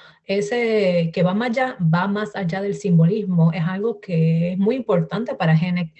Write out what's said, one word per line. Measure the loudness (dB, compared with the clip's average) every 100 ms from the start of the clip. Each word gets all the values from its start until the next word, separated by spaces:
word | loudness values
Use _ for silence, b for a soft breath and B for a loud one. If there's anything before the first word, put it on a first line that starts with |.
| B B
ese | -4 -2 -2 -2 0 2 2 2 0
que | 2
va | 0
más | 2 -2
allá, | 0 -2 0
va | 0 2 0
más | -2 -4 -6
allá | -4 -4
del | -4 -4
simbolismo, | 2 4 4 2 0 2 2
es | 2
algo | -2 -2 -4 -6
que | -4 0 2 2 0
es | 0
muy | 0 0
importante | 0 0 0 -4 -6 -2
para | 2 2
gene-, | 2 -2 -4